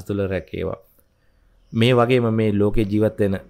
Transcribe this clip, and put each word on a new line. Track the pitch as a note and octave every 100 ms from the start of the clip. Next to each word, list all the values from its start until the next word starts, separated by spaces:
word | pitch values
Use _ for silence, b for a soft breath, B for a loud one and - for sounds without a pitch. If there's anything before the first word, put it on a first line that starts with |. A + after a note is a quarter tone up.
තුල | G2 G2+
රැකේවා. | G2 F#2+ F2+ F2+ F2 - _ _ _ _ _ _ _ _ _
මේ | A2+ A#2
වගේම | B2 A#2 B2+ A#2
මේ | A2 A2
ලෝකේ | G2+ G#2 G2+ G2
ජීවත් | G#2 G#2+ -
වෙන | G2+ F#2+ -